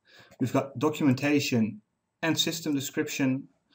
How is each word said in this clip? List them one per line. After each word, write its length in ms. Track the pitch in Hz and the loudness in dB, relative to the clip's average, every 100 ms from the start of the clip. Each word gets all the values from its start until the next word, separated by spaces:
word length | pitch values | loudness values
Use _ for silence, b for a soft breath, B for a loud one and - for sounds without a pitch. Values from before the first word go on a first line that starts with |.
| b b b b | b b b b
We've 140 | 127 | -2
got 260 | 131 - 123 | 0 -2 -2
documentation 1000 | 151 156 147 123 143 147 - 120 107 - - _ _ _ | -2 2 2 2 2 2 2 2 0 -2 -16 _ _ _
and 180 | 165 151 | -2 0
system 340 | 175 160 160 | 0 -2 -2
description, 760 | 139 131 - 151 - 131 131 - _ _ | -2 -2 -4 -4 0 0 0 -4 _ _